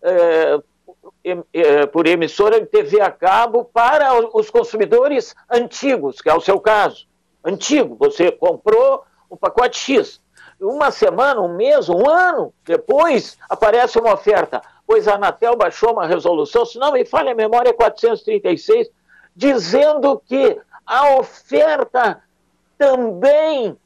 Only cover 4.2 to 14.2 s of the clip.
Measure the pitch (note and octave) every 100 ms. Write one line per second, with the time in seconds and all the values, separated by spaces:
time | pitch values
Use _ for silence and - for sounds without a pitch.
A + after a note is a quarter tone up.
4.2 | A3+ A3+ G#3+ A#3+ A3+ G#3+ G3 A3+ C#4 C#4
5.2 | - - _ A#3+ A#3+ - C#4 B3 C#3 B2
6.2 | - D#3+ E3 G3 G#3 G#3+ F3+ A#2+ _ _
7.2 | _ _ D#3+ G3 - D4 F#3+ A2+ C#3+ C#3+
8.2 | F3 - E3+ E3 - A3 C4 C4+ - _
9.2 | _ F3+ F#3 G3 B3 - - C#4 - -
10.2 | _ _ - _ F#3+ C#4 C#4+ - G#3 E3+
11.2 | C4+ B3+ F3+ F3 A#3+ D4 F3 F3 B3+ E4
12.2 | F#4 D#4+ D3 _ - E3 - C#4 E4 B3+
13.2 | - - - - A3 A3+ B3 A#3 A3+ G3